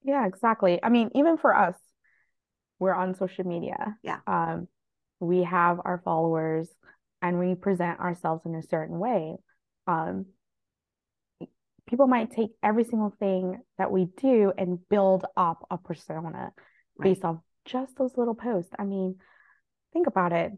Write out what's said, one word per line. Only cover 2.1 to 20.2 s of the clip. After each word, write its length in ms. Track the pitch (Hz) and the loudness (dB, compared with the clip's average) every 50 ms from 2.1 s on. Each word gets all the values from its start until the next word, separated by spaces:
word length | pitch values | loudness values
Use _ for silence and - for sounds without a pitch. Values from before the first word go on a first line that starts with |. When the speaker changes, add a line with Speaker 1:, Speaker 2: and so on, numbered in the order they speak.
| _ _ _ _ _ _ _ _ _ _ _ _ _ _ | _ _ _ _ _ _ _ _ _ _ _ _ _ _
Speaker 1:
we're 140 | 185 190 180 | -2 0 0
on 200 | 180 185 185 185 | 0 -2 -4 -2
social 300 | 185 196 185 - - 185 | -4 -4 -6 -4 -6 -6
media. 500 | 180 170 170 165 - - - - 214 214 _ | -4 -4 -6 -6 -6 -6 -6 -8 -8 -8 _
Speaker 2:
Yeah. 180 | - 214 - - _ | -10 -10 -10 -8 _
Speaker 1:
Um, 400 | 208 190 170 165 165 165 170 180 - _ _ _ _ _ _ _ _ _ _ | -2 -2 -2 -2 -2 -4 -8 -8 -12 _ _ _ _ _ _ _ _ _ _
we 240 | 185 170 180 180 180 | -2 0 2 2 2
have 360 | 170 185 180 170 175 175 175 - | 0 2 2 2 2 2 0 -2
our 160 | - 180 175 _ | -6 -6 -4 _
followers 640 | 180 170 160 165 165 165 160 160 160 160 160 165 - - _ _ - - _ _ _ _ _ | -2 0 0 2 0 0 0 0 0 -2 -2 -4 -6 -14 _ _ -20 -20 _ _ _ _ _
and 180 | - 175 180 175 | -4 -2 0 0
we 160 | 180 180 185 | 0 0 -2
present 460 | 180 - 202 190 175 175 170 170 - | 0 0 0 0 0 0 -4 -2 -4
ourselves 440 | - 180 175 175 - 165 160 165 _ | -4 -4 -4 -4 -2 -4 -4 -2 _
in 80 | 165 165 | -8 -8
a 60 | 160 | -8
certain 360 | 160 - - 160 156 165 170 170 | -6 -4 -4 -4 -4 -4 -6 -4
way. 380 | 196 247 240 185 156 156 160 - _ _ _ _ _ _ _ _ _ | -2 0 0 0 -2 -4 -10 -14 _ _ _ _ _ _ _ _ _
Um, 400 | - 175 160 160 175 185 190 190 190 _ _ _ _ _ _ _ _ _ _ _ _ _ _ _ _ _ _ _ _ _ _ - - _ _ _ _ _ _ _ | -2 -2 0 -2 -4 -6 -6 -8 -10 _ _ _ _ _ _ _ _ _ _ _ _ _ _ _ _ _ _ _ _ _ _ -20 -20 _ _ _ _ _ _ _
people 200 | - 240 240 277 | -6 2 4 4
might 240 | 262 254 240 220 220 | 4 4 2 0 -4
take 200 | - 226 226 208 - _ | -2 -4 -4 -4 -4 _
every 220 | - 214 214 233 226 | 0 0 2 2 0
single 300 | 226 - 220 214 208 - _ | 0 0 -2 -2 -2 -4 _
thing 420 | 208 196 190 185 185 180 185 240 - _ _ - | -2 0 0 0 -2 -4 -6 -8 -14 _ _ -4
that 120 | 190 - | -4 0
we 160 | 196 190 185 180 185 - | 2 0 0 0 -2 -2
do 320 | - 269 254 226 208 196 - | 2 4 4 6 4 4 2
and 220 | - 190 175 180 175 _ _ | 0 -2 -4 -4 -6 _ _
build 360 | 208 208 196 190 190 185 - - - | 2 4 4 4 4 2 0 -4 0
up 300 | - 185 165 170 - - _ | 0 0 0 0 -6 -8 _
a 80 | 190 175 | -10 -10
persona 720 | _ - 170 - - - 160 160 165 160 160 - - - _ - _ _ _ _ _ _ _ | _ -10 -12 -12 -10 -10 -10 -8 -8 -8 -10 -10 -12 -12 _ -18 _ _ _ _ _ _ _
Speaker 2:
Right. 180 | - - 196 185 | 0 2 2 2
Speaker 1:
based 100 | 185 185 | 2 0
off 140 | 170 165 165 _ _ _ _ _ | -4 -4 -6 _ _ _ _ _
just 320 | - - 254 262 262 - | -8 -6 -6 -8 -8 -4
those 200 | - 262 254 247 | -4 -4 -2 0
little 180 | 247 240 233 226 | -2 -2 -2 -2
posts. 380 | 233 214 247 233 180 175 - - - | -4 -4 -4 -2 -2 -4 -6 -10 -8
I 60 | 202 | -6
mean, 320 | 196 196 190 190 185 185 185 _ _ _ _ _ _ _ _ _ _ _ _ _ _ | -4 -4 -2 -2 -4 -4 -8 _ _ _ _ _ _ _ _ _ _ _ _ _ _
think 140 | _ 330 359 | _ 0 0
about 260 | 285 - - | 2 2 2